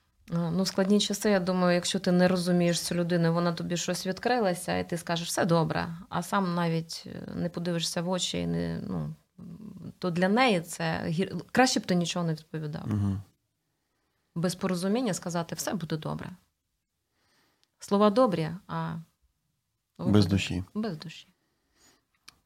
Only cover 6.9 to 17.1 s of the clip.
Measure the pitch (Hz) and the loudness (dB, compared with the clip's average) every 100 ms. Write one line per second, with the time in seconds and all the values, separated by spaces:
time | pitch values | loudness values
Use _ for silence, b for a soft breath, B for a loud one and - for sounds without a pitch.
6.9 | - - - - - 170 170 175 170 165 | -12 -12 -12 -10 -4 -4 -4 -4 -2 -2
7.9 | 180 170 185 - 175 170 170 170 170 - | -2 -2 -2 -2 -2 -2 -2 -2 -4 -6
8.9 | 180 76 160 _ - - 170 - - - | -6 -6 -10 _ -20 -16 -16 -16 -14 -16
9.9 | - 185 170 185 220 262 185 165 - 165 | -6 -4 0 2 4 4 2 -2 -6 -4
10.9 | 170 175 165 190 175 - - 254 233 - | -2 -2 -2 -2 -4 -2 4 4 2 0
11.9 | 180 170 180 170 156 - 156 151 147 - | 0 0 -2 -2 -4 -6 -8 -8 -8 -2
12.9 | 104 101 98 98 _ _ _ _ _ _ | 0 0 -2 -6 _ _ _ _ _ _
13.9 | _ _ _ _ 170 175 175 190 180 190 | _ _ _ _ -4 -2 -2 -2 -2 0
14.9 | 220 247 170 180 170 170 170 - 202 165 | 0 0 -2 -2 -4 -4 -6 -4 -4 -4
15.9 | 156 151 156 - 185 _ _ _ _ _ | -4 -4 -6 -8 -14 _ _ _ _ _
16.9 | _ _ | _ _